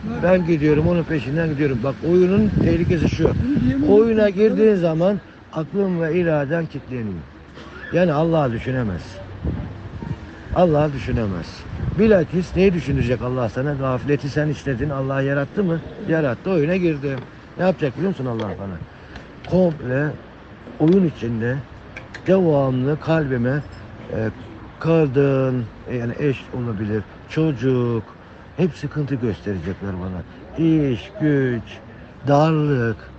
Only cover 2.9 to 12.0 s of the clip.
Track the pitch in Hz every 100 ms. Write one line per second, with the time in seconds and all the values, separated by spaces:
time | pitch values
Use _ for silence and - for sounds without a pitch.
2.9 | 175 139 - 160 - 240 285 247 269 294
3.9 | 208 226 220 208 185 220 185 220 202 170
4.9 | 160 180 208 - - - 160 151 196 196
5.9 | 175 165 170 170 151 135 170 160 139 127
6.9 | 127 110 87 71 - - - - - -
7.9 | 160 180 147 165 165 139 113 120 131 113
8.9 | 87 - - - - - - - - -
9.9 | - - - - - - - 180 147 151
10.9 | 135 104 120 107 90 80 - - - -
11.9 | -